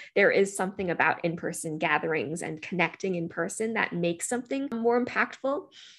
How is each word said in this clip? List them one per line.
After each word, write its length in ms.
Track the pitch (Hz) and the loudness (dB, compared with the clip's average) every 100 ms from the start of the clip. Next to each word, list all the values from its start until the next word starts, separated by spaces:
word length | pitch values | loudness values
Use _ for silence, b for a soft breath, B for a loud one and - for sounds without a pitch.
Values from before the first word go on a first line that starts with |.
| B - | B 4
there 140 | 190 | 6
is 260 | - 196 - | 6 4 2
something 340 | 190 208 185 | -4 -2 -2
about 320 | 165 151 - | 2 4 2
in-person 540 | 170 165 - 175 165 156 | -2 -2 -4 -6 -6 -2
gatherings 640 | 165 151 160 156 120 165 | 2 2 2 0 -2 -4
and 220 | - 156 | -6 -8
connecting 520 | - 175 165 - 190 | -4 0 0 0 -4
in 140 | 175 170 | -2 -4
person 460 | 175 170 - 220 | -4 -4 -4 -2
that 180 | 220 202 | 0 -2
makes 340 | 175 170 170 - | 0 0 -2 -4
something 420 | 240 247 269 277 | -4 -4 -4 -4
more 300 | 233 233 240 | 0 2 2
impactful. 640 | 247 - 240 - 262 285 - B B | 2 0 -2 -2 -4 -4 -6 B B